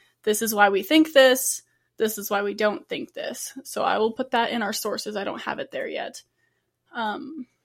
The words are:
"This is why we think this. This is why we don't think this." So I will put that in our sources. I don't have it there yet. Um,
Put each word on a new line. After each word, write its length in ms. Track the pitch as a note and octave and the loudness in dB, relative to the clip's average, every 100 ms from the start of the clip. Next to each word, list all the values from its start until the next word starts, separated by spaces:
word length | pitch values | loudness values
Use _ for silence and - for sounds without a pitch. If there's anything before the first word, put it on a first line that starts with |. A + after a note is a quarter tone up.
| _ _ | _ _
"This 180 | - G#3+ | -2 0
is 120 | A3+ | 0
why 140 | G#3 G3+ | 4 4
we 140 | G3 | 4
think 300 | G#3 D#4 D#4 | 4 6 6
this. 480 | C#4+ C4 C4 - - - _ _ - | 8 8 6 0 -6 -10 _ _ -4
This 220 | A3 G#3+ | -2 -2
is 120 | G3+ | -4
why 120 | G3+ | -2
we 120 | G3+ | -2
don't 340 | G#3 G#3+ G3+ - | 0 0 0 -6
think 240 | - - | -10 -8
this." 400 | - - A#3+ - - | -10 -10 -8 -12 -14
So 200 | C4 - | -10 -2
I 140 | - G3+ | 0 2
will 120 | A3 | 0
put 200 | A#3 C4 | -2 -4
that 200 | A#3+ A#3 | -2 0
in 100 | A#3 | -2
our 120 | G#3 | -4
sources. 420 | G3+ A3 G#3 - G#3 | -4 -6 -6 -6 -6
I 80 | |
don't 180 | - - | -6 -6
have 160 | - - | -6 -6
it 120 | - | -6
there 160 | - - | -8 -8
yet. 360 | - - - - _ _ _ _ _ _ | -8 -10 -12 -20 _ _ _ _ _ _
Um, 560 | B3 A3 G#3 - D#4+ B3 _ | -8 -6 -6 -10 -14 -16 _